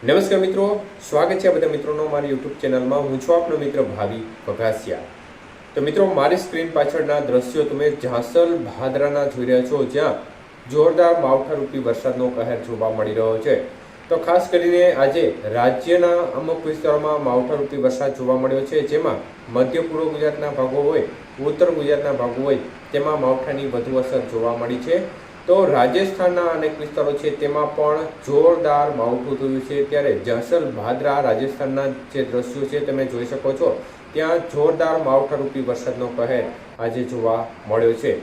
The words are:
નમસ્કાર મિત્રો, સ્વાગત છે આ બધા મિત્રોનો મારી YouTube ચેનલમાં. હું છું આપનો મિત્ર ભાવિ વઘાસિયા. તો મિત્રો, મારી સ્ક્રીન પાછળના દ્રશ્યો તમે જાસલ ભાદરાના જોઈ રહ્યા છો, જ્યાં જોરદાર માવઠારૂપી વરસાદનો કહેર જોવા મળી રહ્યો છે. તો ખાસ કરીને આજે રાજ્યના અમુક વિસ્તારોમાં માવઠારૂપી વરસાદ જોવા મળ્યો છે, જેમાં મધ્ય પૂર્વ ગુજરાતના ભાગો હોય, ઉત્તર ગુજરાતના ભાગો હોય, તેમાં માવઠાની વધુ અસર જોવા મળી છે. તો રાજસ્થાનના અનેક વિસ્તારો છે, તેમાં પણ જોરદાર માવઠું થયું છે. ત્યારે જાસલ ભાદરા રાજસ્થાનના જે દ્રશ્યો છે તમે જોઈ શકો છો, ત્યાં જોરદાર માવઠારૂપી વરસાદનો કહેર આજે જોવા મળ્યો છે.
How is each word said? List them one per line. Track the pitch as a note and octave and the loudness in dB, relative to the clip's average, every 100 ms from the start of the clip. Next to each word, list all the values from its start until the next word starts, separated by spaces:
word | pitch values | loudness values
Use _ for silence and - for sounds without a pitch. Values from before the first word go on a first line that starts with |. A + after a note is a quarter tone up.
| E3+ | 4
નમસ્કાર | F#3+ G3 F#3+ | 4 4 2
મિત્રો, | F#3+ F#3+ G3 G#3 - - | 2 0 0 -2 -6 -16
સ્વાગત | - D3+ F3 F#3+ | -4 0 2 2
છે | F#3+ | 2
આ | |
બધા | - D#3+ | 2 2
મિત્રોનો | D3 D3 D3+ D3+ | -2 -4 -4 -2
મારી | C#3+ C#3+ | -2 -2
YouTube | C3 C#3+ - | -4 -6 -6
ચેનલમાં. | C3+ C3 B2+ C#3 | -2 0 0 0
હું | C#3 C3 | 0 -4
છું | B2+ E3+ | 2 2
આપનો | - D3+ | 2 -2
મિત્ર | C#3+ C#3+ | -2 -2
ભાવિ | A2+ G2+ G2+ A2+ A2+ - - | -2 -2 -4 -4 -10 -12 -8
વઘાસિયા. | G2+ A2+ G#2+ - F2 - - - - - - - | -2 -2 -2 -6 -8 -10 -18 -20 -20 -20 -20 -8
તો | - | -4
મિત્રો, | C#3+ F3+ G3 E3 | -2 2 2 4
મારી | C#3+ F3+ | 2 2
સ્ક્રીન | - E3 E3 | -2 -6 -2
પાછળના | D#3 C#3+ E3 D3 D3 | 0 0 0 0 0
દ્રશ્યો | B2 B2 B2 D#3 | 2 0 0 0
તમે | D3 C3+ D3 C#3+ | 0 2 0 0
જાસલ | B2+ A#2+ A#2+ E3+ E3+ E3 A2+ | -2 -2 0 4 4 2 -4
ભાદરાના | - C3 C#3 C#3+ C#3+ C#3 | -6 -4 0 0 2 -2
જોઈ | B2+ B2 | -2 2
રહ્યા | B2+ B2 | 2 2
છો, | D3 | 0
જ્યાં | C3 C#3+ D#3 - - - - - B2 | 0 0 0 -2 -8 -20 -20 -20 -4
જોરદાર | C#3+ D#3+ D#3+ E3+ E3+ | 4 4 6 6 6
માવઠારૂપી | C#3 C3+ - C#3+ B2+ C#3 A#2+ | 4 2 2 -4 -4 -4 -2
વરસાદનો | A#2 C3+ B2 B2+ | -2 -2 -2 -2
કહેર | B2 A2+ A2+ - | -2 -4 -4 -6
જોવા | A2+ A2 | -4 -2
મળી | A2 G#2+ G#2+ | 0 -2 0
રહ્યો | A2+ A2+ | 0 0
છે. | A2 - - - - - - | 2 0 0 -12 -20 -20 -2
તો | E3 | -2
ખાસ | E3 F3+ F3+ | 4 2 4
કરીને | F3+ F3 F3 F3+ | 2 4 6 6
આજે | C3+ C3+ D3 D#3+ - G#2+ | 6 2 4 0 0 -4
રાજ્યના | A2+ A#2+ B2+ - F3 F3 F3 E3+ - | 2 2 2 2 4 6 4 0 -4
અમુક | D#3+ E3 D#3 | -4 -4 -4
વિસ્તારોમાં | D#3 D#3 D3 D3+ D3+ C#3 | -2 0 2 2 0 2
માવઠારૂપી | B2 B2+ D3+ C#3 C#3 B2+ | 0 0 -2 -2 0 0
વરસાદ | B2+ C#3 C3 | 0 -4 -4
જોવા | B2+ B2+ | 0 0
મળ્યો | C3 C3+ C#3 | 0 -2 0
છે, | D3+ C#3+ | -2 0
જેમાં | D3 E3 A2 - - - | 0 0 -4 -8 -18 -6
મધ્ય | B2 B2+ E3 | 0 0 0
પૂર્વ | E3 D#3 D#3 | -2 -2 -4
ગુજરાતના | D3 D3+ C#3+ D3 C3 | 0 -2 -2 -6 -2
ભાગો | C3 C#3 C#3+ | -2 0 2
હોય, | D#3+ - - - - C#3 | 2 -2 -8 -18 -6 -4
ઉત્તર | D3+ F3+ | 0 0
ગુજરાતના | D#3+ C#3+ C#3+ C#3+ B2+ | 0 -2 -2 -2 -4
ભાગો | A#2+ A#2+ | -4 -4
હોય, | C#3 C3 - - - | -2 -2 -4 -16 -6
તેમાં | C#3+ C#3+ D3+ | -4 -2 -2
માવઠાની | C3 C3 - C#3 C#3 | 0 -2 -2 -6 -4
વધુ | B2 A#2+ C3 | -6 -2 -2
અસર | B2+ B2+ A2 | -2 -2 -4
જોવા | A2+ A#2 A#2 | -2 -2 -2
મળી | A#2+ B2 - | -4 -6 0
છે. | F3 G3 - - - - | -2 -2 -12 -20 -18 2
તો | F#3 F#3+ | 4 6
રાજસ્થાનના | - A#2+ E3 F#3+ F#3+ F3+ F3+ E3+ | 4 4 2 0 2 2 2 0
અનેક | D#3+ D#3 D3+ | 0 -2 -4
વિસ્તારો | D3 - C#3+ | -6 -2 -2
છે, | C#3+ D3+ C#3+ | 0 -2 -2
તેમાં | D3 D3 D3 D#3 | -2 0 -2 0
પણ | D3+ D3+ D#3+ - - | 0 0 -2 -10 0
જોરદાર | C#3+ D#3+ E3+ D#3+ D3 D3 C#3 | 4 6 6 4 2 2 0
માવઠું | A#2 B2 B2+ C3 | 0 -2 -2 -4
થયું | C3+ C3+ B2+ | -2 -2 -4
છે. | C#3+ C#3 | -2 0
ત્યારે | D3 C#3+ - A#2+ | 2 2 0 0
જાસલ | A#2 - E3+ C#3+ A#2 | -4 0 0 0 -4
ભાદરા | G#2+ B2+ C#3+ C#3 | -4 -2 0 2
રાજસ્થાનના | C3+ A2 C3+ C3 C3+ C3+ C#3 C3 - | 2 2 0 -4 -4 -2 -2 -4 -8
જે | C#3+ B2 | -4 -2
દ્રશ્યો | B2 B2 C#3+ C3+ | -2 -4 -6 -4
છે | D3 C#3+ | -2 -2
તમે | C3+ C3 | -2 -2
જોઈ | A#2+ A#2+ | -4 -6
શકો | C3+ C3+ | -4 -2
છો, | C3 E3 - - - - | 0 0 0 -6 -18 -8
ત્યાં | D3+ D#3+ E3+ - | -4 0 0 -2
જોરદાર | D3 D3+ D#3 E3 - C3 | 0 2 2 2 0 2
માવઠારૂપી | C3+ C3+ D3 C3+ C3+ B2 | 2 2 -2 -4 -4 -4
વરસાદનો | A#2+ - B2 B2 A#2+ | -4 -4 -6 -6 -2
કહેર | A#2 B2 - - - - | -2 0 -2 -8 -18 -8
આજે | A#2 A#2+ | -6 -4
જોવા | B2 B2 A2+ A2+ - - - | -6 -2 0 0 -4 -12 -2
મળ્યો | A2 A#2 | 2 2
છે. | A2+ - - | 2 0 -2